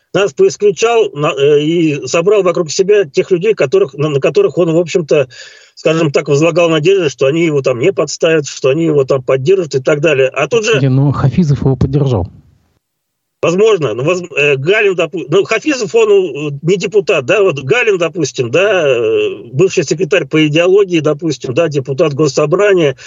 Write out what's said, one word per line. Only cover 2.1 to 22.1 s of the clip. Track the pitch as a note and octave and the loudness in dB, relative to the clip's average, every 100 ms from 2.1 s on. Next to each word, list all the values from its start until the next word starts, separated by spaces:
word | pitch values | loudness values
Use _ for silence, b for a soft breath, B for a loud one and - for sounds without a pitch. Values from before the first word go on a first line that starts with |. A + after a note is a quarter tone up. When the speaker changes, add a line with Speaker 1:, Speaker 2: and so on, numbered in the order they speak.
| F3 F3 G#3 | -2 2 2
Speaker 1:
вокруг | F3+ E3+ D#3+ | 2 -2 -2
себя | - F#3 G#3 | -2 2 2
тех | E3+ F3+ F3 | 2 -2 -2
людей, | F3+ G#3 | 0 0
которых, | G#3 C#3+ F#3+ C#3+ | 0 0 0 0
на, | - D3+ | -2 -2
на | C#3 | 0
которых | - G3+ G3+ D#3+ | 0 2 0 0
он, | F3 | 0
в | D#3+ | 0
общем-то, | F3 F#3+ D#3 D#3+ B2+ B B B B - | 0 -2 0 0 0 B B B B -6
скажем | D#3+ D#3+ D#3+ | -2 0 0
так, | D3+ D#3 | -2 0
возлагал | C#3+ E3 D#3 E3+ | 2 2 2 2
надежды, | D#3+ D#3 G3 E3 | 2 2 2 0
что | - C3+ | 0 0
они | D#3+ E3 | 2 0
его | D3 | 0
там | C3+ A#2+ | -2 0
не | D3 | 0
подставят, | - D#3 - E3+ D#3+ C#3+ | 0 -4 -2 0 0 -2
что | - C3+ | -4 -2
они | D3 | 0
его | E3 D3 | 0 0
там | C3+ C#3 | 0 -2
поддержат | C3 C3+ C3+ G3 D#3+ | 0 0 2 0 0
и | C#3 | -4
так | C3 D3+ | -2 0
далее. | D#3+ C3 C3 | 2 2 0
А | C3 C#3+ | 0 -2
тут | A#3 G#3+ | 0 0
же | A3 | 0
Speaker 2:
Не, | C3+ | 2
ну, | C3 C#3+ | 2 2
Хафизов | - C3+ - D#3+ C#3 | 2 0 2 0 0
его | C3+ C3 | 0 0
поддержал. | C#3 C#3 C3+ A2+ F2 - _ _ _ _ _ _ _ _ _ _ | 0 0 0 0 -4 -10 _ _ _ _ _ _ _ _ _ _
Speaker 1:
Возможно. | D3+ F3 A3 G3 C3+ | -2 2 2 2 0
Но | G#2+ | -2
воз-, | C#3+ F#3 F3 C#3 | -2 -2 -4 -2
э, | D3 C3+ | 0 0
Галин, | C#3+ G#3+ G#3 | 0 0 0
допу-, | F3 E3 E3+ C#3+ | 0 -4 -6 -2
ну, | F3+ | 0
Хафизов, | E3+ A3 D4+ C4 G#3 | 0 -2 -2 -4 -2
он, | A#3 G#3+ | 0 4
э, | G3+ F#3 C#3+ D3+ C#3 | 4 2 -4 -8 -6
не | D#3+ G3 | -2 -2
депутат, | G3 G#3+ F3 E3+ B2 | 0 -2 0 0 0
да, | G#3 | 2
вот | F#3+ C#3+ | 2 0
Галин, | C3+ A#3+ A#3 F#3+ | -2 0 0 0
допустим, | E3 E3+ D3 - A#2+ | -2 -4 -6 -4 -2
да, | D3 G3+ F#3+ D3 | 0 0 2 2
э, | A#2+ A2 A2 G#2+ G#2 A#2 | 2 2 0 -2 -6 -8
бывший | C3 F#3+ F#3 | 0 0 0
секретарь | D3+ D#3+ F3+ F#3+ | -2 -4 -2 -2
по | D3 D#3 D#3 | 0 0 0
идеологии, | D3+ F3 G3 G3 F3 | 2 2 2 2 0
допустим, | D3 D3+ E3+ C#3+ - | -2 -2 -4 -6 -4
да, | B2 E3 | -2 -2
депутат | C#3+ C3 C3+ D#3+ | -2 -4 -2 -2